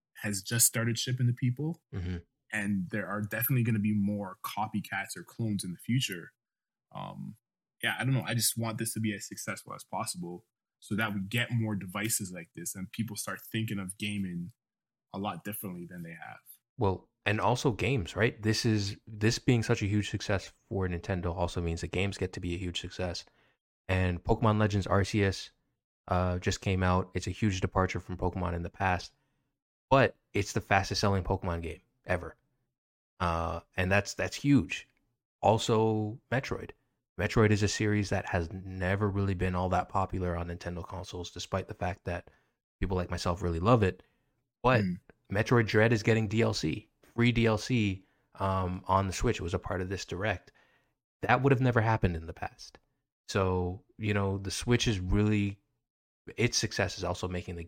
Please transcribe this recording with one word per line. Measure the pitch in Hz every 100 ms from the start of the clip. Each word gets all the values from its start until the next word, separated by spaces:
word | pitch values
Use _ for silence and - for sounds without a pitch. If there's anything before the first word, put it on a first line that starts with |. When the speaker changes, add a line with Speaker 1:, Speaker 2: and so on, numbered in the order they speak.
| _ -
Speaker 1:
has | 107 98
just | - 117 -
started | 117 113 113
shipping | - 127 120
to |
people, | 120 127 123 156 175 _
Speaker 2:
Mm-hmm. | 98 90 87 - _ _
Speaker 1:
and | 107 101 98 87
there | 110 90
are | 104
definitely | 104 110 120 127
gonna | 113 110
be | 107
more | 107 101 104 95 92
copycats | - 101 107 104 - 98 98 90
or |
clones | 87 - 113 98
in | 92
the | 85
future. | - 131 - 87 - _ _ _ _ _ _
Um, | - - - 101 107 _ _ _ _
yeah, | 117 98
I |
don't | 123
know. | 127 101
I |
just | 117 107 117
want | 113 107
this | 113
to | 110
be | 110
as | 98 -
successful | 101 - 95 -
as | 98
possible | - 95 110 90 87 90 _ _ _ _
so | - 107
that | 110
we | 101
get | 98 120 120
more | 120 110
devices | 101 92 101 110 - 92
like | 90 85
this | 82 87
and | 98 95
people | - 104 101
start | - 95
thinking | - 110 110 98
of | 92 -
gaming | 104 104 92 87 87 - _ _ _ _ _
a | 98
lot | 101 87
differently | 104 101 101 87 87
than | 90
they | 82
have. | 82 - - _ - _ -
Speaker 2:
Well, | 101 90 - _
and | 104 107
also | 101 123 139
games, | 101 113 135 - -
right? | 117 -
This | 107 107 117
is, | 107 98 - -
this | 107 113 -
being | - 120
such | 110 117
a | 101
huge | 104 98
success | 104 - 98 - - -
for | 98 92
Nintendo | 87 - 90 87
also | 90 87 92
means | 85 82
that | 87
games | - 101 -
get | 92
to | -
be | 90
a | 87
huge | 90 -
success. | - - 90 85 - _ _ _ _ _ -
And | 92 92 87
Pokemon | - 113 110 107
Legends | 107 104 -
Arceus, | 98 98 104 98 - - _ _ _ _ _ -
uh, | 90 90 90
just | 98 -
came | 101 95
out. | 92 92 92
It's | 90 92
a |
huge | - 107 92
departure | 95 95 92 90
from | - 90
Pokemon | 92 92 87
in | 87
the | 85
past, | - 95 90 - _ _ _ _ _ _ _ -
but | 135 113 - _
it's | 104 98
the | 110
fastest | - 98 - 98
selling | 104 98
Pokemon | 87 98 92 85
game | 80 - _ _
ever. | - 90 82 - _ _ _ _ _ _ _ -
Uh, | 90 82 82 85 - -
and | 92
that's, | 101 -
that's | - 92 -
huge. | 143 135 - - - _ _ _ _ _
Also, | 95 110 - 110 110 107 107 120 _
Metroid. | 123 - - - - _ _ _ -
Metroid | 104 120 107
is | 101
a | 104
series | - 107 104 101
that | 98 -
has | 90 82
never | 95 95 92 90 98 104
really | 101 98
been | 90 92
all | 90 92
that | 90 -
popular | 101 95 95 90 85
on | 85
Nintendo | 85 87 87 85
consoles, | 92 95 90 87
despite | 95 - 95 -
the |
fact | - 90 87 92
that | 87 - _ _ _ _ -
people | 90 92
like | 87
myself | 90 92 87
really | 87 82
love | 98 120
it. | 95 - _ _ _ _ _ _
But | 123 123
Speaker 1:
Hmm. | 95 87 - _ - 101
Speaker 2:
Metroid | - 120 107
Dread | 107 113
is | 113
getting | - 110 107
D | 110
L | 110
C, | - 80 - - _ _
free | 117 120
D | 117 113
L | 107
C, | - 123 101 92 - _ _ -
um, | 98 95 92 92 -
on | 95 98
the |
Switch. | - 127 -
It |
was | 87
a | 90 -
part | 92
of | 92
this | 92
Direct. | - 90 104 92 - _ _ _ _ _ _ _
That | - 127
would | 135
have | 123
never | 131 117
happened | 113 110 92 82
in | 82
the |
past. | - - - - - _ _ _ _ -
So, | 101 92 92 90 95 - -
you | 104
know, | 101 98 101
the | 95
Switch | - 120 120 123
is | 98
really, | 92 101 107 107 101 98 _ _ _ _ _ _ - -
its | 120 -
success | 113 - 90 -
is |
also | 87 90 92
making | 90 92
the | 85